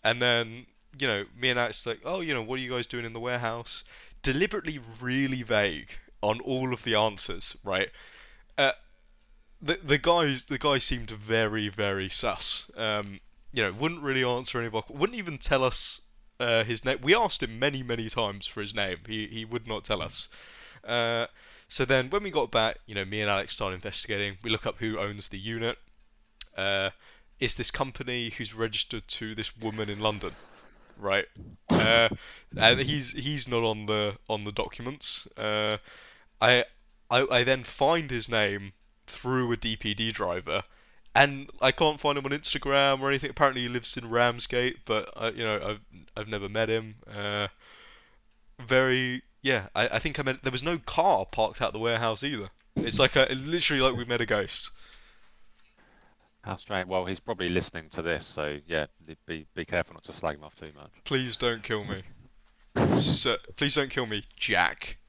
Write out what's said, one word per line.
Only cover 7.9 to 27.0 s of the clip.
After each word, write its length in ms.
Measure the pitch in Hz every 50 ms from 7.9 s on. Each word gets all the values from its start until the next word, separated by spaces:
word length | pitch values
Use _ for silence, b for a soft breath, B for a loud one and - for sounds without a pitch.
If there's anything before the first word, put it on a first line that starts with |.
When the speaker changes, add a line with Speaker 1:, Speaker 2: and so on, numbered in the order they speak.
| B B B B B B B B B B B B - -
Speaker 1:
Uh, 140 | 143 135 - - - - - _ - - - _ - _ - - - _ - -
the, 180 | - 143 175 -
the 160 | - 143 143 147
guys, 460 | - 170 170 170 165 147 135 127 -
the 140 | - 143 127
guy 180 | 151 151 139
seemed 340 | 135 - - 135 120 113 104
very, 580 | 110 107 104 107 113 113 113 107 107 110 104 104
very 420 | 95 104 104 101 98 98 95 92
sus. 600 | - - - 117 95 - - - - - - - -
Um, 420 | - 110 107 107 104 101 101 98 95 - - - - - -
you 100 | - 127
know, 100 | 110 98
wouldn't 300 | 92 107 139 160 175 170
really 220 | 147 139 135 131 127
answer 340 | 123 123 120 127 - - 123
any 80 | 117
of 80 | 113 110
our, 100 | 117 123 -
wouldn't 280 | - 139 156 220 247 233
even 200 | 202 170 151 131
tell 260 | - - 151 135 131
us, 380 | 127 - - - - - - - - - - - - _ _
uh, 220 | 123 120 117 113
his 220 | 110 107 120 107 -
name. 160 | 131 135 -
We 140 | 123 143 185
asked 260 | 233 226 190 - -
him 160 | 147 117 110 113
many, 240 | 131 147 143 131
many 260 | 127 120 117 117 113 110
times 380 | - 120 113 101 101 98 -
for 140 | - - 110
his 120 | 104 101
name. 260 | 107 107 101 95 90 80 82 110
He, 180 | 110 110 110
he 180 | - 113 113 110
would 220 | 110 117 120 110
not 160 | 113 110 98
tell 180 | - - 107 92
us. 280 | 80 87 - - - - B B B B B B B B B B -
Uh, 420 | 107 120 120 117 117 117 117 120 - B B B B B B B
so 180 | B - - 135
then 260 | 123 131 131 127 127
when 120 | 170 208
we 80 | 214 196
got 220 | - 151 123 107
back, 260 | - 117 110 113 - - -
you 80 | - 107
know, 100 | 101 98
me 160 | 98 104 107
and 60 | 104 104
Alex 260 | 101 98 101 107 -
started 200 | - 110 95 92
investigating. 640 | 92 92 107 98 - - - 107 101 101 101 98 92 -
We 60 | 117
look 140 | 110 107 -
up 120 | 113 - -
who 220 | 120 113 110 -
owns 260 | 101 101 104 104 98
the 120 | - - 95
unit. 400 | 95 110 113 113 113 117 123 - - _ _ _ - _ _ _ _ _ _ _ - - -
Uh, 340 | - 95 98 98 98 95 95 - b